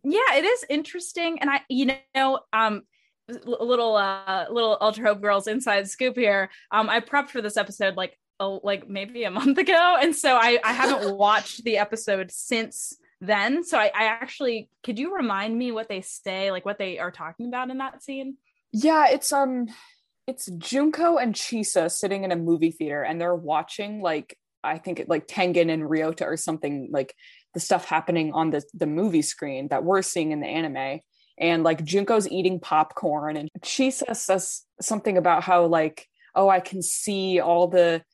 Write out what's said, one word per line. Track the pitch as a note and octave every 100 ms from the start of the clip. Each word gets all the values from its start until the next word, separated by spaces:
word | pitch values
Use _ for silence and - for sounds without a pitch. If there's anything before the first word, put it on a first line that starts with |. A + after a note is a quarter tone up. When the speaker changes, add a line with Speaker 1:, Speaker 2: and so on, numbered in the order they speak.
Speaker 1:
Yeah, | C#4 G4 C5 C4+
it |
is | F4 A#4+ -
interesting. | D4 D#4 F4+ - - E4+ E4
And | C#4+
I, | C#4 -
you | B3+ C4 C4+ _
know, | C4 C4+ C4+ _
um, | A3 A3 G#3 _ _ _ _ -
l-, | B3 - A#3+ A#3
little, | B3 A#3 G#3+
uh, | G3 G3 G3 F#3+ E3+
little | A#3 A3+ G#3
Ultra | G#3+ G#3+ A#3+
Hope | G3+
Girls | G#3 G3 G#3
inside | A3 - G3+ G3
scoop | - B3+ B3+
here. | A3+ G3 F#3+ - _
Um, | G#3 G#3+
I | A3+
prepped | A3+ C#4+ C#4+
for | B3+
this | G#3 G#3+
episode, | G3+ G3+ G3 F#3
like, | F#3 _ _ _
a, | G3
like, | G3 G3+ G3+ -
maybe | G3 G3+ A#3+
a | G#3
<laughs> |
month | F#3 C#4 C#4
ago. | D#4+ E4+ F4 E4+
And | D4+
so | D4 C#4+ B3
I, | A#3 A#3+
I | A3
haven't | B3 C4 C#4 G3+ G3
Speaker 2:
<laughs> |
Speaker 1:
watched | G3+ G#3+ - -
the | A#3 G#3
episode | G#3 G#3+ - G3 F#3
since | - - A#3 A3+ - - - _ _
then. | F#3 G#3 G#3 D4
So | E4+ D4+
I, | G#3+
I | G3+
actually, | A3 A3+ B3+ - C4 A3+ - _
could | - G#3+
you | D#4
remind | G4 A#3+ G3 G#3+ A3+
me | B3
what | A3 A3+
they | F#3+
say, | F#3 - G3 F#3+ G3
like, | F#3
what | G3 G3+
they | G3 F3
are | F3+
talking | - D#3+ - A#3+
about | B3 B3+
in | C4
that | C4+ -
scene? | - C4+ C4+ C#4 _ _ _
Speaker 3:
Yeah, | G#3+ D4 D#4 C#4
it's, | C#4 -
um, | C#4 C4+ B3+ A#3 - - _ _ _ -
it's | B3+ -
Junko | E3+ - C4 D4 D#4 E4+ E4
and | B3
Chisa | G#3+ - A3+ G#3+ F#3+ E3
sitting | - G3+ G3
in | F#3+
a | E3+
movie | E3 E3+ E3
theater, | E3 D3+ D3
and | C#3 E3
they're | E3+
watching, | F3 D#3 D#3 D3+ - G#3 G#3+
like, | F3+ D#3 - - _ _
I | D3+ E3
think, | - E3+ -
like, | D#3+ -
Tengen | - F3+ E3+ E3
and | D#3+
Ryota | D3+ D#3 D#3 D#3+ D#3
or | D#3
something, | - D#3+ D3 C#3+ C3
like, | C#3+ C3+ - - - _
the | E3+
stuff | - F3+ -
happening | D#3+ - E3+ D#3
on | D3+ D#3+
the, | D3 -
the | - D3+
movie | D3+ G#3 E3
screen | D3 - D3 C3 C3+
that | C#3
we're | E3 F#3+
seeing | F#3 F3+ D#3
in | D3+
the | C#3+
anime. | D3+ D#3+ C3+ C3+ D3+ _ _ _ _
And, | E3+ E3
like, | E3 D#3+
Junko's | D3+ F#3+ G3+ A3 G3
eating | F#3 F#3 F3+
popcorn, | - D#3 D#3 - E3 D3+ D3+ D3+
and | D3+ -
Chisa | - - C4 C4 -
says | A3+ - F#3+ - - _ _
something | - G#3+ G#3 F#3
about | F3 D#3+
how, | - F3+
like, | E3+ E3 D#3 D3+ - _ _
"Oh, | - G3
I | F#3
can | F3+ F#3+
see | E3+ - - G3 F#3+ F3+
all | E3 E3+ F3+
the | F3+ E3+ E3 _